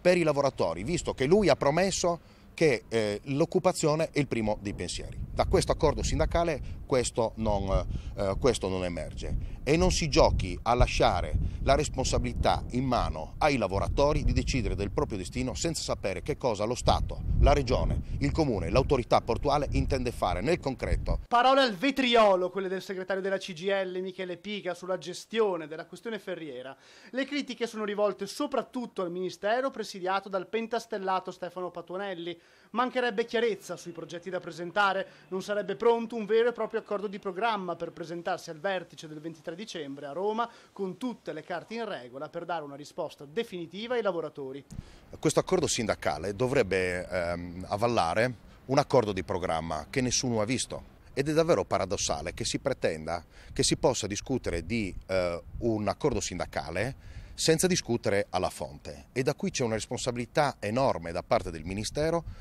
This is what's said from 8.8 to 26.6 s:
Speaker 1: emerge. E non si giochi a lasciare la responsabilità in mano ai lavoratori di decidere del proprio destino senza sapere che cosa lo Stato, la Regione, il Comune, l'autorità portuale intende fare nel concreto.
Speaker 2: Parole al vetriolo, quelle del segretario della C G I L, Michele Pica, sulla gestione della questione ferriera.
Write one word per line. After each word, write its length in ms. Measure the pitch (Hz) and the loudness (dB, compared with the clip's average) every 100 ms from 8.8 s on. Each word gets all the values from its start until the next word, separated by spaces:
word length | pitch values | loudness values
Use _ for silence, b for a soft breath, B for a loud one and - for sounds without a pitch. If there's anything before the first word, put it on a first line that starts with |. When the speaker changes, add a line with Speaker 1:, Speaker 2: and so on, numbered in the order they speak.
Speaker 1:
emerge. 720 | 90 82 71 - 78 - - - - | -2 -4 -8 -8 -4 -4 -4 -4 2
E 80 | 160 | 4
non 160 | 185 | 4
si 160 | - 160 | 2 4
giochi 500 | 147 120 90 95 87 | 6 6 4 -2 -2
a 140 | - 123 | 0 4
lasciare 600 | 120 - 127 92 80 - B B | 4 4 2 2 0 -2 B B
la 100 | 123 | 2
responsabilità 920 | 143 131 127 123 123 120 117 110 80 - | 4 2 -2 0 0 0 2 2 2 0
in 160 | 120 131 | -2 0
mano 480 | 117 82 78 80 - | 2 0 -4 -8 0
ai 180 | 151 135 | 2 4
lavoratori 680 | 98 95 87 - 143 151 | 2 0 0 2 4 4
di 80 | 123 | 2
decidere 440 | 127 127 131 98 87 | 2 2 0 0 -2
del 160 | 101 | -2
proprio 260 | - 147 101 | -2 -2 -4
destino 380 | 90 123 127 101 | -6 -4 -4 -2
senza 260 | 165 156 | -4 -4
sapere 400 | - 113 101 90 | -4 -4 -2 -4
che 160 | - 143 | -4 -2
cosa 260 | 131 101 | -2 0
lo 120 | 107 123 | -2 0
Stato, 440 | - 92 - - - - | 2 2 0 -4 0 6
la 120 | 131 | 6
Regione, 480 | 147 123 107 76 - B B | 6 4 2 2 -2 B B
il 120 | 139 | 0
Comune, 380 | 135 147 104 85 | 2 2 0 2
l'autorità 500 | 113 143 131 110 117 | 2 4 0 4 2
portuale 460 | - 113 147 143 135 | 2 0 2 2 2
intende 400 | 139 123 139 123 | 0 0 0 -2
fare 300 | - 104 87 | 0 0 0
nel 180 | 120 175 | 0 0
concreto. 600 | 139 123 98 82 - 131 - | -2 -4 0 0 0 -2 2
Speaker 2:
Parole 340 | 240 247 269 | 4 6 6
al 140 | 262 185 | 4 2
vetriolo, 760 | 262 269 254 233 214 185 180 | 0 2 6 8 8 6 2
quelle 160 | 190 190 | -2 -4
del 160 | 190 | -4
segretario 400 | 185 185 185 190 | -6 -8 -2 -2
della 160 | 190 190 | 0 -2
C 140 | 190 | -4
G 80 | 160 | -6
I 220 | 190 196 185 | 0 0 0
L, 160 | 180 | -4
Michele 360 | 190 185 185 175 | -6 -6 -8 -8
Pica, 380 | 202 208 175 175 | -6 -4 -4 -6
sulla 240 | 180 185 | -4 -6
gestione 680 | 151 175 - 220 214 170 156 | -6 -12 -4 0 2 0 -6
della 200 | 156 160 | -10 -12
questione 320 | 175 233 214 | -12 -8 -8
ferriera. 580 | - 170 160 123 | -6 -8 -8 -10